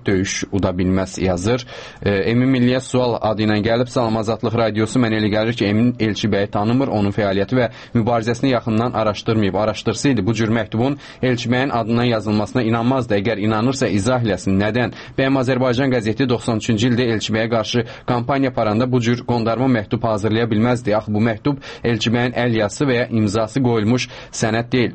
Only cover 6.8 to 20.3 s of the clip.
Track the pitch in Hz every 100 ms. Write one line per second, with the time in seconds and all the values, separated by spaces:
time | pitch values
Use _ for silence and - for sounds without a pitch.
6.8 | 139 104 101 104 101 98 98 127 113 -
7.8 | - 120 110 117 110 117 139 117 117 110
8.8 | 120 107 107 101 - 110 98 92 107 101
9.8 | 117 104 143 117 95 110 110 113 104 113
10.8 | 131 147 - - 127 120 117 123 139 117
11.8 | 110 117 123 110 101 107 104 127 113 117
12.8 | 117 135 123 104 107 104 107 110 120 135
13.8 | 113 101 107 127 113 90 98 95 107 117
14.8 | 113 - - - 135 135 127 127 127 120
15.8 | 139 123 107 107 135 117 - 110 - 107
16.8 | 127 120 120 110 - 110 113 113 104 123
17.8 | 120 - - 123 120 139 135 123 110 107
18.8 | 127 123 113 120 - 120 113 113 131 117
19.8 | 101 117 120 107 107